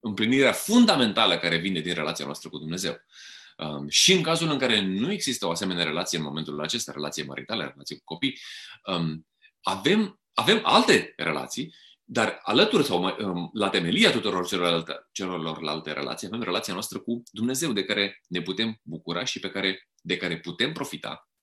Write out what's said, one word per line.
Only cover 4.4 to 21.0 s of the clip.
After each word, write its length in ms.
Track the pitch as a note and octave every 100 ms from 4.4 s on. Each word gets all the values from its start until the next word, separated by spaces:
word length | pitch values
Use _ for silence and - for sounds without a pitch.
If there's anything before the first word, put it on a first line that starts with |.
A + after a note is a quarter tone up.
| E3
în 80 | C#3
care 220 | C3 G#2+
nu 320 | F#2+ F#2+ C3
există 340 | G3+ - A#2+ F#2
o 40 |
asemenea 340 | E2+ G2 F2
relație 340 | F2 D2+ E2+ E2+
în 60 |
momentul 360 | D2+ C#2+ D2 D2
acesta, 320 | D#2 D#2 -
relație 300 | C#2+ D2 D2+
maritală, 420 | C#2+ C#2+ - A2
relație 320 | D2 C#2 C#2 D2+
cu 80 |
copii, 340 | - D#2+ C3+ - - - - -
um, 420 | - F#2 E2 D#2 _ _ - _
avem, 580 | - F#2+ A2+ G#3+ G#3 - _
avem 260 | - A#2 A3
alte 500 | - E3+ B3+ C3+ - -
relații, 580 | D#2+ D2 C2 - E3 - - _
dar 340 | _ - A2 -
alături 420 | - A#2 G#3+ G#3+
sau 160 | C#3+ F2+
mai, 160 | F#2 -
um, 320 | G2+ F2 E2+
la 160 | A2 G2
temelia 440 | G2+ E2+ C3 G#3+
tuturor 340 | C3 G#2 F#2 F2
celorlalte, 460 | F#2+ F2 E2+ E2 - _
celorlalte 800 | - F#2 F2+ D#2+ D#2 D#2+ D#2 D#2
relații 340 | D2 C#2+ - -
avem 160 | A#2
relația 300 | G#2+ F#2 -
noastră 260 | F#2 A2 A#2
cu 240 | - A#2 A#2
Dumnezeu, 420 | G#2 A#2 C3 E3
de 120 | G#2
care 360 | F#2 G#2+ G2+ - _
ne 140 | F2+
putem 380 | F2 F#2+ A2+ A2
bucura 420 | - - - F2
și 160 | B2 -
pe 100 | G2
care, 380 | G2 F#2+ F#2+ _ _
de 160 | - F2+
care 220 | F#2 E2
putem 340 | E2+ E2+ C3
profita 580 | D#3+ C#3+ F#2